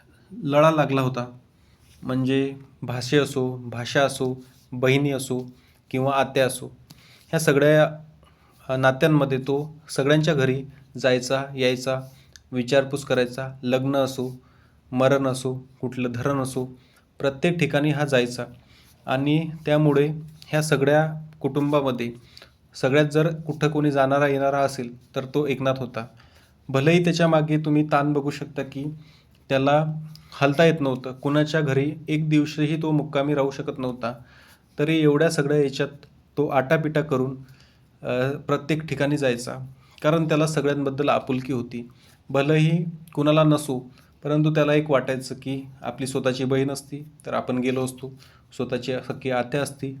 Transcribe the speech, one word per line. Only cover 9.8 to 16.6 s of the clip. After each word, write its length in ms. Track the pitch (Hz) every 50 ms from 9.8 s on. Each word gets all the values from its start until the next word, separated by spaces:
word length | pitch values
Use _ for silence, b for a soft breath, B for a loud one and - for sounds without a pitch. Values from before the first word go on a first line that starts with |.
| - -
सगळ्यांच्या 440 | - - 135 139 151 156 156 170 160
घरी 300 | 139 131 131 127 139 135 - B B B B B 123
जायचा, 460 | 120 131 127 127 123 - 135 135 139 139 143 135
यायचा, 440 | 127 127 127 127 127 139 131 131 131 131 B B B B B B B B
विचारपूस 540 | 127 127 120 120 143 139 135 135 139 143 -
करायचा, 500 | - 131 127 123 120 123 - 131 131 135 - -
लग्न 320 | 123 127 131 131 139 139
असो, 460 | 139 135 127 131 - 127 127 127 123 b b b b b b b b b b
मरण 360 | 127 127 127 131 139 139 139 135
असो, 400 | 131 131 - 131 127 127 - - _ _
कुठलं 300 | - 123 120 123 127 123
धरण 280 | 120 120 123 143 143 139
असो, 260 | 131 123 131 135